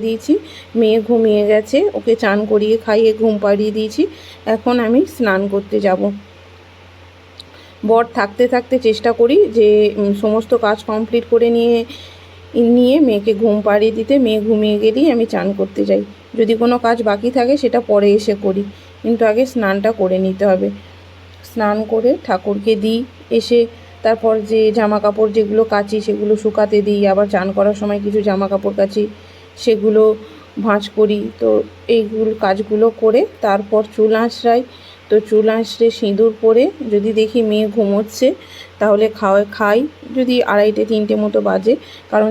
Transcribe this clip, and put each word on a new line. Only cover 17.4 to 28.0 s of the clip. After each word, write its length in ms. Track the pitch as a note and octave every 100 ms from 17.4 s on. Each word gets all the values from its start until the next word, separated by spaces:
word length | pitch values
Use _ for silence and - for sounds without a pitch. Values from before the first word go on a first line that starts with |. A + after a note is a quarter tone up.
| A#3+ C#4+
সেটা 180 | B3 B3 A#3
পরে 180 | G#3 G3+ G#3
এসে 160 | G#3+ G3+
করি, 180 | G#3 G3 G3+ - - -
কিন্তু 200 | A3+ A#3 A3+
আগে 120 | G#3+ C4
স্নানটা 380 | B3+ G3+ G3 G#3 A3
করে 160 | F#3 F#3 F#3+
নিতে 180 | F#3+ G3+
হবে। 180 | F#3 G3+ G3+ - - - - - - -
স্নান 260 | A#3 G#3+ G#3 A3
করে 180 | A3 A#3+ D#4 -
ঠাকুরকে 460 | F#3 G#3 G3+ G3+ G#3+
দিই, 160 | G#3+ A3+ B3+ - - A#3
এসে 200 | - A#3+ A#3 - - -
তারপর 300 | A3+ A3+ A3+ A3 G#3
যে 100 | A3 A3 A3
জামা 200 | G#3 G#3+
কাপড় 260 | G#3 G3+ A3 G#3
যেগুলো 260 | G#3 G#3+ A3+
কাচি 260 | G#3 G3+ G#3+ G#3
সেগুলো 280 | G#3 G#3 G#3+
শুকাতে 360 | G#3+ G#3 G#3 G#3 G3+
দিই, 160 | G3+ G3+
আবার 140 | F#3+ G#3
চান 120 | G3+ F#3+ G3
করার 200 | G3 G#3
সময় 200 | G#3 G#3